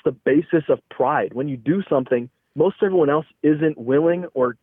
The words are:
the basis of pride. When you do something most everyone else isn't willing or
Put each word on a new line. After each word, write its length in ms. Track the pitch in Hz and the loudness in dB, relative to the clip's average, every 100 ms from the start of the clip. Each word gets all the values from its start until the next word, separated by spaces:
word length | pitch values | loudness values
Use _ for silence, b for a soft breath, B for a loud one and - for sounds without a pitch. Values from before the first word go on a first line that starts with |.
the 60 | 151 | -6
basis 520 | 131 - 143 165 170 - | -4 0 0 2 -2 0
of 120 | 131 _ | -2 _
pride. 420 | - 131 147 92 | -4 0 0 -2
When 140 | 117 143 | -4 -6
you 80 | 127 | -4
do 260 | 113 190 185 | -2 -2 0
something 400 | 143 127 123 123 _ _ - | -2 0 -2 -4 _ _ -2
most 200 | 175 - | -2 0
everyone 260 | 202 185 143 | 0 2 2
else 180 | 151 156 _ | 0 -2 _
isn't 340 | 151 151 160 151 | 0 2 0 -2
willing 480 | 113 139 165 175 175 | -2 0 2 0 -4
or 220 | 131 123 120 | -2 -2 -4